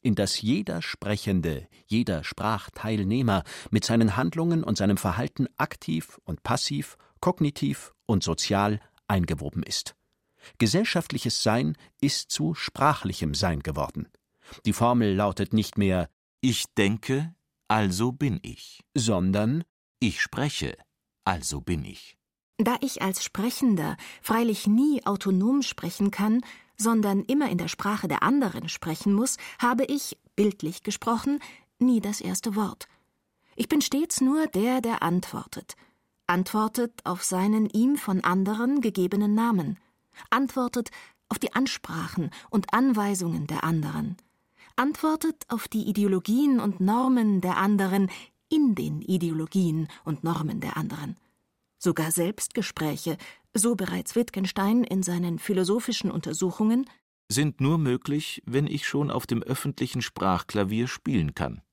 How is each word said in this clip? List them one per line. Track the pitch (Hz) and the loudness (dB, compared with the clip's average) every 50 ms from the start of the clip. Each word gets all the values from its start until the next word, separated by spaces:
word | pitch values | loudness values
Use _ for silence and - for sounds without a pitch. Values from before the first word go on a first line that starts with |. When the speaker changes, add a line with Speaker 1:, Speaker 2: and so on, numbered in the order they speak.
Speaker 1:
in | _ 127 104 | _ 2 2
das | 90 101 95 - - | 2 2 0 0 -2
jeder | - 107 135 196 202 - - 85 | 0 0 0 0 0 -4 -6 -6
Sprechende, | - - - _ - 98 104 104 - 104 98 90 80 82 76 67 80 _ _ - _ | -6 -8 -10 _ -4 -4 -2 -2 0 0 0 2 2 0 -4 -4 -8 _ _ -20 _
jeder | _ 104 113 120 - 90 78 76 | _ 0 0 0 0 -2 -2 -4
Sprachteilnehmer | - - - 98 107 110 98 - - _ - - 110 110 104 98 95 110 131 131 110 98 95 - - - - - - | -8 -8 -4 -2 -2 -2 -2 -6 -12 _ -8 -4 -2 -2 0 0 0 0 2 2 2 2 2 0 -4 -14 -16 -6 0
mit | - 110 - | 0 0 2
seinen | - 120 117 117 107 98 | 4 4 4 4 4 4
Handlungen | 123 131 170 - 165 165 170 170 160 - | 2 -2 -2 -2 0 0 2 2 2 2
und | - 107 - | 0 0 2
seinem | 101 101 101 | 2 2 2
Verhalten | - - 95 87 110 123 - _ - 131 - _ | 2 0 -2 0 0 -4 -4 _ -2 -4 -4 _
aktiv | - 139 - - - - - 156 160 - - - - _ | -4 -4 -4 -4 -12 -6 -4 -4 -4 -4 -8 -20 -16 _
und | - 165 - | -10 -10 -8
passiv, | _ - - - - - 147 143 143 - - _ _ _ _ _ | _ -2 -2 -2 0 -4 -4 -6 -6 -8 -14 _ _ _ _ _
kognitiv | - 180 180 - 156 147 - - 147 139 131 - - - _ _ _ | -2 -2 2 2 0 0 0 -2 -2 -2 -2 -4 -10 -18 _ _ _
und | - 113 92 | 0 2 2
sozial | - - 82 - - - 104 98 101 104 107 104 - _ _ _ _ - | 2 0 -2 -2 0 0 2 2 4 2 0 -2 -4 _ _ _ _ -2
eingewoben | 101 95 87 - 82 71 71 71 - - | 0 0 2 0 -2 -4 -4 -4 -4 -4
ist. | - - - - - - - _ _ _ _ _ _ _ _ _ - - _ _ | -4 -4 -6 -6 -6 -8 -16 _ _ _ _ _ _ _ _ _ -20 -20 _ _
Gesellschaftliches | 117 107 - 185 226 - - 180 - - - - - 120 - - | 2 4 4 2 2 2 0 -2 -2 -2 -6 -4 -2 -2 -2 0
Sein | - 113 107 123 139 - 151 _ - _ _ _ | 0 2 2 2 0 -2 -4 _ -12 _ _ _
ist | - 139 - - - _ | 0 0 0 -2 -4 _
zu | - - 147 160 160 | -4 -2 -2 -2 -2
sprachlichem | - - - _ - 135 151 147 - - 95 90 - 85 76 73 | -4 -8 -10 _ 2 2 2 2 2 -2 -6 -4 -2 -2 -2 0
Sein | - 95 90 80 71 | 0 0 0 0 -2
geworden. | - 80 73 71 69 - - 76 76 - _ _ _ _ _ _ _ - - - _ | -4 -6 -4 -4 -4 -4 -6 -10 -10 -10 _ _ _ _ _ _ _ -20 -20 -4 _
Die | 107 | -2
Formel | 98 - 117 120 123 120 113 101 95 | 0 2 2 4 4 4 4 4 2
lautet | 98 104 101 92 - 98 - | 2 2 0 0 -2 -2 0
nicht | - 107 104 - - | 2 0 0 0 0
mehr | - 101 95 92 90 85 - _ _ _ _ _ _ | 2 2 4 2 2 0 -4 _ _ _ _ _ _
Speaker 2:
„Ich | - 131 113 - - - _ - | 0 0 2 0 -4 -2 _ 2
denke, | 101 98 110 104 - - 131 139 156 165 - _ _ _ _ _ _ _ | 4 4 2 0 -2 -2 -2 -2 -2 -6 -10 _ _ _ _ _ _ _
also | 107 110 104 95 90 92 113 127 | 2 2 2 2 2 2 0 0
bin | 127 139 147 139 92 - | 0 -2 -2 -2 -2 -4
ich“, | - - - - - - - - - _ _ | -6 -10 -14 -16 -18 -20 -20 -20 -20 _ _
Speaker 1:
sondern | 139 110 113 104 90 92 95 95 104 107 113 139 165 165 _ _ _ _ _ _ _ | 0 2 2 2 2 4 2 2 2 2 2 0 -2 -4 _ _ _ _ _ _ _
Speaker 2:
„Ich | 123 104 - - | -2 0 0 -2
spreche, | - - - - 139 147 - - 78 62 - _ - _ _ _ _ _ _ _ _ | -6 -4 -2 -4 -4 -2 -2 -4 -6 -6 -6 _ -18 _ _ _ _ _ _ _ _
also | 95 92 82 - - 73 69 | -2 -2 -2 -4 -6 -6 -6
bin | 69 - 87 78 65 | -4 -2 -4 -2 -4
ich“. | 50 - - - - _ _ _ _ _ _ _ _ _ - | -8 -14 -16 -20 -20 _ _ _ _ _ _ _ _ _ 0
Speaker 3:
Da | 214 226 247 - | 0 2 2 0
ich | 285 262 - - | -2 -4 -4 -2
als | - 190 185 - - | -2 -2 -2 -4 -6
Sprechender | - - - 202 247 - - 269 247 202 180 - - - - - - - - | -6 -4 -4 -4 -2 -2 2 2 2 2 2 0 -2 -4 -6 -10 -18 -18 -12
freilich | - - 220 226 233 233 208 - - | -2 0 2 2 2 2 0 0 2
nie | 208 208 233 277 302 285 247 - | 4 4 6 6 4 2 2 0
autonom | 196 202 190 - 196 190 185 196 233 269 285 | -2 -2 0 0 2 2 4 4 4 2 2
sprechen | 247 - - - - 170 - - 202 202 | 0 -2 -6 -6 -8 -8 -2 0 0 0
kann, | 190 - 202 214 220 247 - - - - - _ _ | 2 0 2 2 2 2 0 -4 -18 -20 -20 _ _
sondern | - 208 233 226 220 208 202 196 196 - | -2 0 2 2 4 4 4 2 0 0
immer | - 269 294 294 - | 0 0 0 0 0
in | - 175 | -2 -2
der | 165 165 | -4 -4
Sprache | - - - 202 208 208 - | -8 -4 -4 -2 -2 -2 -2
der | 165 147 - | -2 0 0
anderen | - 190 269 285 262 190 165 - - 165 | 2 2 4 2 2 0 -2 -6 -8 -8
sprechen | - - - 170 156 - - 202 | -10 -6 -4 -4 -4 -2 2 2
muss, | 202 208 247 269 - - - - - - | 2 4 2 0 -2 -6 -10 -16 -6 0
habe | - 240 247 233 269 | 0 2 2 2 0
ich, | - 285 277 - - - _ _ _ _ | 0 -2 -4 -4 -8 -12 _ _ _ _
bildlich | - 208 214 190 - - 156 175 - | 2 2 2 2 0 -6 -6 -6 -6
gesprochen, | _ 214 196 - - 226 233 220 - 277 285 277 - - - - _ _ _ _ | _ -8 -8 -4 -2 -2 -2 0 0 0 -2 -2 -4 -12 -20 -20 _ _ _ _
nie | 240 254 247 220 | 4 4 4 4
das | 190 202 208 - | 2 -2 -6 -4
erste | - 185 185 - - 226 196 | -4 -4 -4 -4 -4 -2 -2
Wort. | 208 208 - - _ - _ _ _ _ _ _ _ _ _ _ _ _ _ _ | 0 -2 -2 -4 _ -16 _ _ _ _ _ _ _ _ _ _ _ _ _ _
Ich | - 226 - | -6 0 2
bin | 320 302 | 2 2
stets | - - - 277 320 - - - | 2 2 0 0 0 0 0 2
nur | 262 262 285 311 311 | 2 2 4 2 0
der, | 302 - 180 214 247 254 262 | 0 0 0 2 2 2 0
der | 240 226 226 - | 0 -2 -2 0
antwortet. | - 165 175 180 180 - - 180 - - - - - - - _ - _ _ _ _ _ _ _ _ - | 0 2 2 0 0 -2 -10 -10 -10 -10 -14 -14 -14 -16 -20 _ -20 _ _ _ _ _ _ _ _ 0
Antwortet | 175 180 185 - - 214 214 220 - 247 240 233 _ - _ | 0 0 0 0 0 0 0 0 0 -2 -2 -2 _ -8 _
auf | - 180 175 - | -6 -6 -4 -4
seinen | - 185 180 190 208 214 220 214 202 | -2 0 2 2 2 4 4 2 2
ihm | - 220 233 262 294 | 4 4 4 4 2
von | - - - 190 190 | 2 0 0 0 2
anderen | - 175 185 190 190 202 214 220 240 254 285 285 | 2 2 2 2 2 0 0 0 0 0 2 2
gegebenen | 233 220 180 190 180 180 202 208 208 208 208 | 0 0 0 0 0 0 2 0 2 2 2
Namen. | 220 233 233 226 185 156 147 - - _ _ _ _ _ _ _ - - - | 2 2 2 2 0 0 -2 -6 -8 _ _ _ _ _ _ _ -20 -4 -2
Antwortet | - 240 277 240 - 269 247 247 - 247 233 - - - - - _ _ _ _ | 0 0 0 0 0 -2 -2 0 -2 -4 -6 -6 -10 -18 -20 -20 _ _ _ _
auf | 208 - | -6 -4
die | 269 - - | -4 -2 0
Ansprachen | 214 269 - - - - - 165 165 170 165 - 185 156 151 - - - - | 0 0 0 -2 -8 -10 -8 -8 -6 -6 -4 -4 -4 -4 -4 -6 -12 -14 -2
und | - 208 185 - | -2 -2 0 2
Anweisungen | - 226 262 269 240 214 202 202 202 185 180 170 160 165 147 | 2 4 4 4 4 2 2 0 0 -2 -2 -2 -2 -4 -4
der | 147 156 - - | -4 -4 -2 0
anderen. | 165 165 156 151 147 156 156 - 147 180 - _ _ _ _ _ _ _ _ - - _ | 0 0 0 0 -2 -4 -4 -6 -6 -8 -10 _ _ _ _ _ _ _ _ -20 -6 _
Antwortet | - 254 294 302 - - 311 311 320 - 320 311 _ - _ | 0 0 0 0 0 0 0 0 2 0 -2 -2 _ -8 _
auf | 240 220 - - | -6 -6 -6 -4
die | - 220 - 208 | -4 -2 -2 0
Ideologien | 196 208 202 196 190 185 - - 220 254 294 285 262 233 | 0 2 2 4 2 2 2 2 2 4 4 4 4 4
und | - 208 185 180 | 2 0 0 2
Normen | 185 196 220 240 254 262 262 247 220 214 202 185 | 2 2 4 4 4 4 4 4 4 4 2 2
der | 170 180 180 - | 2 0 0 2
anderen | 185 208 208 202 196 185 190 202 196 185 - - - - _ _ _ _ | 2 4 4 4 2 2 2 2 2 0 -2 -10 -18 -20 _ _ _ _
in | 320 311 294 254 202 | 2 4 4 4 2
den | 180 151 151 151 156 | 0 -2 -4 -4 -6
Ideologien | - - 190 180 175 170 160 156 160 165 - 190 180 170 156 160 160 147 - - _ | -2 -2 0 0 0 -2 -2 -2 -4 0 0 2 2 2 2 0 -2 -4 -8 -12 _
und | 160 151 - - | -6 -6 -2 -2
Normen | 165 165 151 156 151 - - | -2 -2 -2 -2 -4 -4 -4
der | - 113 - 156 | -6 -6 -6 -6
anderen. | 156 151 147 151 147 - - _ _ _ _ _ _ _ _ _ _ _ _ _ | -6 -6 -6 -8 -8 -10 -10 _ _ _ _ _ _ _ _ _ _ _ _ _
Sogar | - 180 165 165 156 165 | -2 0 0 0 -2 -2
Selbstgespräche, | - 185 170 180 - - - - - - 190 - - - 160 151 147 - - 170 156 - - - - _ _ _ | 0 0 0 -2 -2 -6 -8 -6 -4 -4 -4 -4 -4 -4 -4 -4 -4 -4 -4 -6 -6 -6 -10 -20 -20 _ _ _
so | _ 214 196 233 240 | _ 0 2 2 0
bereits | 190 190 175 180 185 - - - | 0 -2 -4 -4 -6 -6 -2 0
Wittgenstein | 226 240 - - 196 190 185 - 202 196 202 220 247 | 0 -2 0 -2 -4 -4 -2 0 0 2 4 4 4
in | 240 - 185 190 | 2 2 0 -2
seinen | 185 175 175 175 175 175 170 160 | 0 0 0 -2 0 -2 -2 -4
philosophischen | - - 202 185 185 170 202 240 226 - 226 - - 180 | -2 0 0 2 2 2 2 0 0 -2 -4 -2 -2 -2
Untersuchungen, | - 170 - - - - 190 180 - - 220 214 233 254 269 - - _ _ _ _ _ _ _ | -2 -4 -4 -4 -4 -2 -2 -2 0 2 2 4 4 2 0 -2 -10 _ _ _ _ _ _ _
Speaker 2:
„sind | 104 127 151 151 - - | 0 0 0 0 0 0
nur | 135 139 165 | 2 2 4
möglich, | 165 151 131 123 127 - - 143 151 156 - - - _ | 4 4 2 2 0 0 -2 -2 -2 -2 -6 -10 -10 _
wenn | - 120 135 147 | -2 0 0 0
ich | - - 143 - | 0 -2 -4 -4
schon | - - 156 147 143 | -2 0 0 0 0
auf | - 120 - | -2 -4 -2
dem | - 120 117 | -2 -2 -2
öffentlichen | - - 131 - - 143 139 - 127 127 - 127 | 0 -2 -4 -2 -2 -6 -2 -2 -4 -4 -2 -6
Sprachklavier | 117 - _ - - 95 92 85 - - - 104 101 95 107 110 120 127 | -6 -6 _ -2 0 2 2 0 -2 -2 0 0 0 2 0 0 -2 -2
spielen | - - _ 151 135 98 78 73 - | -4 -6 _ 0 2 2 0 0 -2
kann.“ | - 76 64 57 - _ _ | -4 -4 -4 -6 -10 _ _